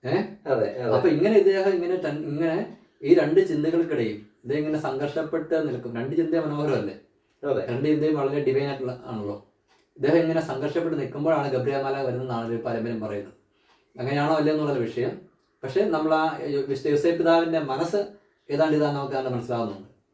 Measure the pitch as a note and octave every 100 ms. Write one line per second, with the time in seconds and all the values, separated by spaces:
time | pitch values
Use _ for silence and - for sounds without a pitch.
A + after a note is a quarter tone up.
0 | B2+ F#3 G#3+ - - C3 G#2+ B2+ A#2+ G#2+
1 | F3 D3 F#3+ G#3+ F#3+ G3 F#3+ F3+ E3+ F#3
2 | D#3+ D3 D3+ D3 E3 E3 A3+ - _ _
3 | C#3 E3 C#3+ E3+ F#3 D3+ D3+ E3+ E3 C#3
4 | A2 G#2 - _ B2 D3 D3+ D3+ D#3 C3+
5 | C#3+ D#3+ D#3 D#3+ - D#3+ D3 B2 A#2+ A#2
6 | C3 D#3+ E3 E3 D3+ D3 D3 - G2+ -
7 | _ _ _ _ C#3+ C3+ A2+ B2 D3 D3+
8 | D3+ D3+ C3+ D3 C#3 C3+ C#3 C3+ B2+ B2
9 | - A2+ G2+ G2+ - _ _ _ _ -
10 | C#3 E3 D#3+ D#3+ D#3 C3 D3 F3 D#3+ D3+
11 | B2+ C#3+ D#3 D#3 C#3 C3 B2 C#3 C3+ C3+
12 | C3 G#2+ B2+ A#2 A#2 A#2 B2+ A2+ A2+ A2+
13 | G#2+ G#2 F#2+ - _ _ _ _ _ -
14 | B2 C#3+ D3 D#3+ D3+ D3+ D3+ C3+ A2+ B2
15 | B2 - - _ _ _ - F#3 G#3+ D#3+
16 | D#3 D#3 D#3+ D#3 D3 C#3 C3+ C3 D3+ D3
17 | E3+ E3 E3 E3 E3 D#3+ C#3+ C3 E3 G#3
18 | G3+ - _ _ _ C#3+ D#3 D3+ D3 D3
19 | - C3 B2+ B2 A#2+ A#2+ A2 G2 - _
20 | _